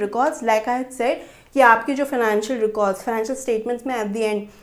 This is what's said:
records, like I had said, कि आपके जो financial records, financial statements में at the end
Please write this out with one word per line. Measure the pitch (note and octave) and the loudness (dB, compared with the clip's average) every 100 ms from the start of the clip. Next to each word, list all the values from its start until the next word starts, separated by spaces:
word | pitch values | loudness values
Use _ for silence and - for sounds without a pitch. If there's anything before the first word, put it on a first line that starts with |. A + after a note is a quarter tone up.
| G#3 | 0
records, | A#3 D4 - A3+ | 0 0 0 2
like | A3 A3 | 2 2
I | B3 | -2
had | B3+ | -4
said, | - A#3+ E4+ - - - | -2 -2 -2 -8 -20 -4
कि | C4+ A#3+ | 4 6
आपके | A3+ C#4+ | 6 2
जो | C4+ C#4 | -2 -2
financial | B3 A3 G#3 G#3+ B3+ G#3+ | 0 2 2 0 0 0
records, | G#3+ G3+ F#3+ - | 2 0 0 -4
financial | A3+ A3 C4 - | -4 -2 -4 -2
statements | A3 A3+ A#3+ C4 | -2 -2 -6 -4
में | A#3+ | -4
at | G#3 A3 | -4 -2
the | G#3+ | -2
end | G#3 G#3 - | -2 -6 -16